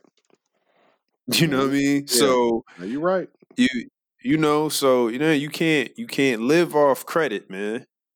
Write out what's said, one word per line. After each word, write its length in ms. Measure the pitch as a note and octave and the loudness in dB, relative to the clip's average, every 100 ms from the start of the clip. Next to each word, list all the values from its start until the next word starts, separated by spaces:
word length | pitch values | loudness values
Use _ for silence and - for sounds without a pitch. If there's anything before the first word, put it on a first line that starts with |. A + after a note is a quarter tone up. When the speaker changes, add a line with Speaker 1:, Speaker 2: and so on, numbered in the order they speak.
| _ _ _ _ _ _ _ _ _ _ _ _ - | _ _ _ _ _ _ _ _ _ _ _ _ -4
Speaker 1:
<laughs> 60 | |
You 140 | A#2 D#3+ | 0 2
know 120 | C3 | 2
what 100 | C3+ | 0
I 40 | |
Speaker 2:
Mm-hmm. 0 | |
Speaker 1:
mean? 340 | C#3 C#3 C#3+ C#3+ | 0 0 0 -2
Speaker 2:
Yeah. 80 | A#2+ | 0
Speaker 1:
So 460 | C3 B2+ A#2+ A2+ - - | 2 2 2 -2 -6 -14
Speaker 2:
No, 80 | F#2 | -10
you're 160 | C3+ | -6
right. 280 | E3+ F#3 D#3+ _ _ - | -2 -2 -4 _ _ -2
Speaker 1:
you, 100 | B2+ B2 - _ _ _ | -2 -2 -10 _ _ _
you 140 | B2 D#3 | -2 0
know, 320 | D3+ D3+ D3+ | 2 0 0
so, 380 | - C#3 B2+ A#2 | 0 2 2 2
you 100 | B2 | 0
know, 120 | D#3 | 0
you 180 | D3+ D3 | 0 -2
can't, 420 | - E3 D3+ A2+ - | -2 0 0 -2 -8
you 100 | A#2 | -8
can't 340 | - C3+ A2 | 0 0 2
live 340 | A#2 E3 E3 D3+ | 2 2 2 2
off 300 | C#3+ B2+ - | 2 2 -2
credit, 440 | E3+ D3 G2+ - | -2 -2 -4 -8
man. 360 | F#2+ G#2 A#2 - _ _ | -8 -6 -8 -10 _ _